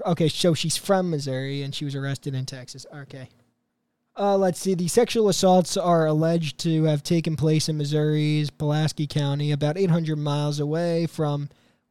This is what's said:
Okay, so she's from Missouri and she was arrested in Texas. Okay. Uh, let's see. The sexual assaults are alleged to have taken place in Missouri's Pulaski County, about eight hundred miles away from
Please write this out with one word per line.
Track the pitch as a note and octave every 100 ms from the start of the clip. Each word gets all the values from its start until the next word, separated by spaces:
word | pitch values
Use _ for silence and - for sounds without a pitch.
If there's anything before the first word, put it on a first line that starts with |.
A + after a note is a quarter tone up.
Okay, | G3 E3+ D#3+
so | - F3+
she's | D#3 E3 -
from | - G3 F3+
Missouri | D#3 C#3 C3 C3+ C#3
and | C#3
she | C#3 D3
was |
arrested | C3+ C#3 C#3 D3+
in | C3
Texas. | C3 C3 B2 C3 -
Okay. | D3 C3+ C#3 B2+ _ _ _ _ _ _ _ _ -
Uh, | G3+ G3
let's | F#3+ E3+
see. | F#3+
The | F3+ F3
sexual | - G3+ A#3 G#3
assaults | F3 F#3 F#3 F3 G3
are | F3 E3+ D#3
alleged | D3+ D#3+ E3+ D3+ -
to | E3+ D#3+
have | D#3 D3
taken | - E3+ E3 D3
place | D#3 D#3 -
in | D#3
Missouri's | C#3+ D3+ D3+ D3+ D3+ D3+ D3
Pulaski | - D3+ D3+ D#3 - D3
County, | D3+ C#3+ C#3+ D3
about | D3 D3 F3
eight | G3
hundred | E3 D#3+ D3+
miles | D3 C#3+ D3 C#3+
away | D3 D#3+ F3 E3 E3
from | - D3+ C#3+ C#3+ _ _ _ _